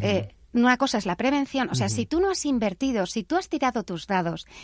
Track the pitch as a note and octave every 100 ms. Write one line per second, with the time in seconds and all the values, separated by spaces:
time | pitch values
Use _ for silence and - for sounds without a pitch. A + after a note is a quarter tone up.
0 | G3+ G3 - - - A#3+ B3 B3 C4+ A3
1 | F#3+ F3 B3+ C#4+ C4+ C4+ B3 - G#3 G#3+
2 | A3+ D#4+ G4 F4+ D4 B3 G#3+ F#3 C4+ A3+
3 | F3+ A3+ F3+ E4+ - D#4+ C4 A#3 - E3+
4 | - F#3+ E3+ E3 - -